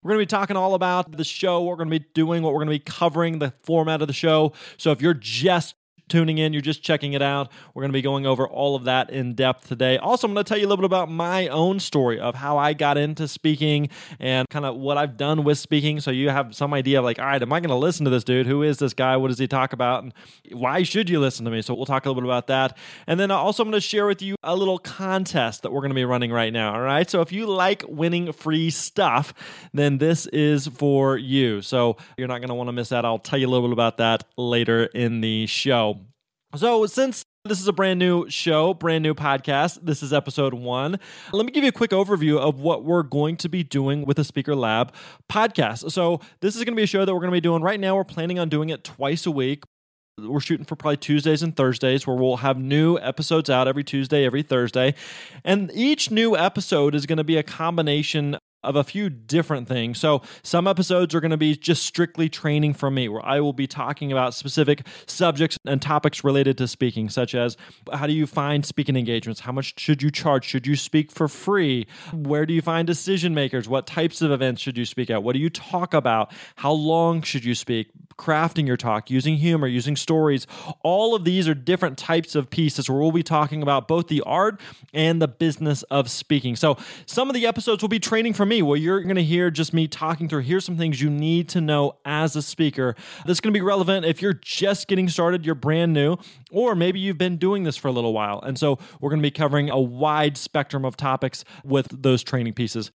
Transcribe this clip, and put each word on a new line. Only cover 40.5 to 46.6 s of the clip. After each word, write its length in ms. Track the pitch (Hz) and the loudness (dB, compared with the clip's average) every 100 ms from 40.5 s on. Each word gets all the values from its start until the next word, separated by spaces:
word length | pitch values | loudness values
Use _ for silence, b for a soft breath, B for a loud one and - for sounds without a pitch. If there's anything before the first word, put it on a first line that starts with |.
one, 440 | 123 123 123 143 190 B B B | -2 -4 -4 -4 -6 B B B
let 120 | 196 233 | -4 -2
me 60 | |
give 140 | 277 277 | 2 0
you 40 | |
a 40 | |
quick 180 | - 226 | 2 0
overview 460 | 190 196 196 151 151 | 2 2 2 2 2
of 240 | 135 135 | 2 0
what 240 | 147 160 131 | 0 -2 0
we're 180 | 175 | 0
going 320 | 147 139 151 170 | 0 0 -2 -2
to 120 | 175 | -4
be 140 | 180 | -4
doing 420 | 156 143 135 147 139 | -2 -2 0 -2 0
with 100 | 143 | 0
the 80 | |
Speaker 320 | 143 - 135 143 | 0 -2 -2 0
Lab 380 | 117 110 127 B B B _ | 2 2 0 B B B _
podcast. 640 | 214 220 214 117 117 - | 0 0 2 -2 -2 -6
So 300 | 185 170 170 B B | 0 0 0 B B
this 160 | 190 | -4
is 80 | 220 | -2